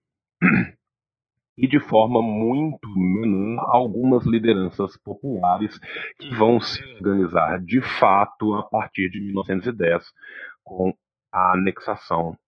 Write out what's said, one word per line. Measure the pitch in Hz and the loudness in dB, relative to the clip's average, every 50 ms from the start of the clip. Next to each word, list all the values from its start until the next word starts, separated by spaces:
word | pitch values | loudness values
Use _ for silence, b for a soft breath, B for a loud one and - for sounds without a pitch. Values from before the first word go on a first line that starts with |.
| _ _ _ _ _ _ _ - | _ _ _ _ _ _ _ 0
<clears throat> | 180 180 - - - - - _ _ _ _ _ _ _ _ _ _ _ _ _ _ _ _ | 2 2 2 2 0 -4 -8 _ _ _ _ _ _ _ _ _ _ _ _ _ _ _ _
e | - 131 | -2 0
de | 131 143 143 | 2 2 0
forma | - - - 110 110 113 123 113 | 0 2 4 4 4 4 2 0
muito | 113 113 107 107 113 117 127 143 156 156 143 - - 107 101 | 0 0 -2 -2 0 0 0 0 -2 -4 -6 -8 -10 -6 -2
menor, | 95 92 92 95 104 113 113 98 95 98 107 117 117 - | 0 0 0 0 0 0 0 0 -2 -2 -4 -4 -4 -2
algumas | - 123 123 127 113 95 117 127 131 131 120 - | 2 2 2 2 0 -2 0 2 4 4 4 2
lideranças | 113 113 113 107 113 107 95 92 87 - - 98 92 - | 2 0 2 4 2 2 2 0 -4 -4 -4 -6 -6 -6
populares | - - 104 98 - - 139 127 95 87 87 90 92 104 104 - - B B B B B B B B | -10 -14 -14 -14 -10 -8 -8 -6 -2 0 0 0 0 -2 -6 -8 -10 B B B B B B B B
que | - 143 127 | -14 -6 0
vão | 110 107 113 120 113 | 2 4 4 4 2
se | - - - - - 131 123 | 0 -2 -8 -10 -12 -14 -12
organizar | 107 92 101 98 98 92 82 85 85 80 78 85 92 | -6 -2 0 0 2 0 2 2 2 2 0 -2 -4
de | 90 85 110 131 | -4 -2 0 0
fato | 123 - - - 127 104 95 98 104 - - - 107 107 104 | 0 -2 0 2 4 6 6 4 2 0 -2 -4 -4 -2 -2
a | 104 104 | -2 -4
partir | - - 110 107 - - - 95 92 | -4 -4 -4 -4 -4 -6 -4 -4 -4
de | 92 104 | -4 -8
mil | 101 101 98 | -8 -6 -6
novecentos | 95 95 95 95 95 90 | -6 -4 -4 -4 -4 -4
e | 123 | -6
dez, | 117 101 87 85 85 85 - - _ B B B B B B B B B _ | -4 0 0 0 0 0 -2 -8 _ B B B B B B B B B _
com | - 95 92 92 95 - _ _ _ _ _ _ _ | -12 -6 -4 -2 -2 -4 _ _ _ _ _ _ _
a | - 92 92 90 92 | 0 2 2 4 4
anexação | 92 95 98 - - - - 104 - - - 87 82 85 82 82 - _ | 2 0 -2 -4 -6 -6 -8 -8 -8 -6 -4 -4 -4 -4 -4 -8 -14 _